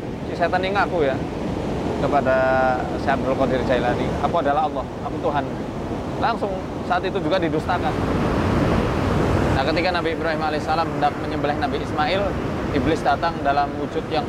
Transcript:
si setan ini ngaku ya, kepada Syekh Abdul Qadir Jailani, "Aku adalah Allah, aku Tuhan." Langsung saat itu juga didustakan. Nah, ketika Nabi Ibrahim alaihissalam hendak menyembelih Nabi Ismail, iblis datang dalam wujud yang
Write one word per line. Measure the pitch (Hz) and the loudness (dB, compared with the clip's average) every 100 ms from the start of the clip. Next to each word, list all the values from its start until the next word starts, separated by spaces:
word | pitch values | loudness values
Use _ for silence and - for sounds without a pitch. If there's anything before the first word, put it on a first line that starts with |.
| - - - | -8 -6 -6
si | |
setan | 175 170 180 | -2 0 2
ini | 190 | 0
ngaku | 202 170 180 | 0 0 2
ya, | 139 131 - - - - - - - - | 2 0 -2 -4 -4 -4 -2 -2 -2 0
kepada | 139 139 131 131 131 131 131 127 127 - | 2 2 4 4 4 4 4 2 -2 -2
Syekh | - 135 | 0 0
Abdul | 123 131 | 0 2
Qadir | 131 127 127 | 2 2 2
Jailani, | 127 120 123 123 - | 2 2 0 0 0
"Aku | 143 170 | 0 2
adalah | 143 147 151 | 2 2 0
Allah, | 139 123 - | -2 -6 -6
aku | 139 151 | -6 -2
Tuhan." | 165 143 131 117 - - - - - - | -2 0 -2 -4 -6 -6 -6 -6 -4 -2
Langsung | 202 220 202 185 - - - | -2 -2 -2 -4 -6 -6 -2
saat | 180 | 0
itu | 185 185 | 0 -2
juga | 156 185 | 0 2
didustakan. | 165 151 - - - - - - - - - - - - - - - - - - - | 2 0 0 0 0 -2 0 0 0 0 2 2 2 2 0 0 0 2 2 2 2
Nah, | - 135 | 2 2
ketika | 160 175 | 2 2
Nabi | 175 165 | 0 0
Ibrahim | 156 156 156 | -2 -2 0
alaihissalam | 156 151 160 160 160 | 0 -2 0 0 0
hendak | 147 147 143 | 0 0 0
menyembelih | 151 151 143 147 | -2 -2 0 0
Nabi | 143 143 | 0 -2
Ismail, | - 151 151 190 196 165 - - - | -2 0 0 2 0 -2 -2 -2 -2
iblis | 147 131 156 | 0 2 2
datang | 151 143 170 160 | 2 2 0 0
dalam | 143 143 143 147 | 0 2 0 -2
wujud | 143 - - | -4 -4 -2
yang | 151 | -2